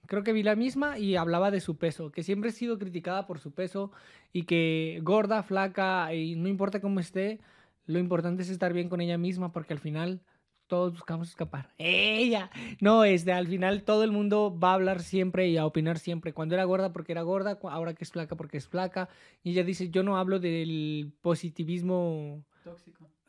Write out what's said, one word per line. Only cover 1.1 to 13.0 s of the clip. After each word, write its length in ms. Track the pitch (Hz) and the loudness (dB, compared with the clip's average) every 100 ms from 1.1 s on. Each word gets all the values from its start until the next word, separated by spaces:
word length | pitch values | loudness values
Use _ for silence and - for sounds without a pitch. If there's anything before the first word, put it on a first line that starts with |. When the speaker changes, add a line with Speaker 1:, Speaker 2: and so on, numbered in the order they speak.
| 180 | 2
Speaker 1:
hablaba 340 | 165 170 196 | 2 4 4
de 100 | 202 | 2
su 160 | 175 151 | -2 -2
peso, 340 | 165 151 156 | -2 -2 -6
que 120 | 147 | -6
siempre 260 | 170 202 226 | -2 0 0
ha 20 | |
sido 280 | 220 240 226 | -2 -2 -2
criticada 480 | 190 175 170 190 196 | -4 -6 -4 -4 -4
por 100 | 170 | -8
su 160 | 147 | -10
peso 380 | 143 180 196 196 - - - _ | -6 -4 -4 -6 -8 -20 -20 _
y 120 | 180 170 | -6 2
que 540 | 170 165 160 160 165 | 4 4 2 -2 -4
gorda, 400 | 160 208 202 220 | 2 2 4 0
flaca, 680 | 202 190 196 185 190 185 165 165 | 0 0 0 0 0 0 0 -2
y 200 | 160 165 | -2 -2
no 120 | 180 | -2
importa 320 | 196 196 202 | 0 -2 -2
cómo 180 | 196 196 | -2 -2
esté, 400 | 170 190 196 220 - _ _ _ - | -2 -2 -4 -6 -12 _ _ _ -4
lo 140 | 165 | -2
importante 420 | 180 175 170 180 | 0 0 0 -2
es 80 | 180 | -4
estar 240 | 185 185 | -2 0
bien 160 | 175 175 | 0 -2
con 120 | 180 | -2
ella 180 | 170 170 | -2 -2
misma 320 | 175 180 180 | -2 -2 -4
porque 220 | 170 156 | -6 -6
al 60 | 151 | -6
final 440 | 156 151 170 185 - _ _ _ _ | -6 -4 -4 -6 -10 _ _ _ _
todos 280 | 180 180 | 0 0
buscamos 360 | 170 - 165 170 | -2 -6 -8 -8
escapar. 460 | - 160 143 135 - | -8 -8 -8 -12 -4
¡Ella! 720 | 160 185 208 214 240 220 185 - 240 214 | 0 2 2 4 4 2 -2 -10 -14 2
No, 220 | 196 226 | 6 8